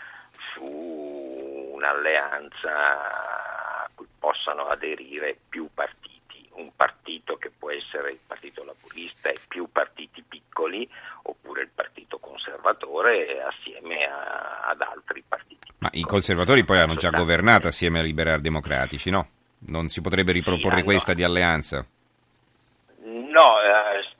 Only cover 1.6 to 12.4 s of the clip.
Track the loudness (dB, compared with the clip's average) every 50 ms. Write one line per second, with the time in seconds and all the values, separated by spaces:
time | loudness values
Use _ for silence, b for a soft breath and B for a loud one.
1.6 | -12 -12 -8 -4 -2 0 0 0 2 2 2 2 0 -2 -4 -8 -8 -10 -14 -10
2.6 | -6 -4 -2 0 2 2 0 0 -4 -6 -8 -8 -8 -8 -8 -8 -8 -8 -10 -10
3.6 | -8 -8 -8 -8 -10 -10 _ -18 -20 -20 _ _ -2 -2 -2 -2 -2 -6 -4 -4
4.6 | -4 -4 -4 -4 -4 -6 -8 -8 -10 -12 -10 -8 -6 -6 -6 -8 _ _ -12 -12
5.6 | -12 -10 _ -6 -6 -6 -8 _ -20 -20 _ _ _ -20 -20 -20 -20 _ -18 -18
6.6 | -18 -8 -2 0 0 0 0 _ -16 -14 -14 -12 -10 -10 -10 -8 -10 -14 -14 _
7.6 | -10 -10 -8 -10 -10 -10 -10 -8 -8 -8 -10 -12 _ -18 -18 -16 -18 -20 -18 -18
8.6 | -18 -18 -18 _ -20 -20 -18 -18 -18 -18 -12 _ -4 -4 -4 -6 -8 -14 -12 -12
9.6 | -8 -4 -2 -2 -2 -4 _ -16 -20 -20 -20 -20 -20 -20 -20 -20 _ _ -8 -6
10.6 | -6 -6 -6 -8 -10 -12 B B B B B B B -14 -14 _ -14 -12 -10 -8
11.6 | -10 -8 _ -8 -8 -8 _ -20 -18 -14 -14 -14 -14 -16 -16 -14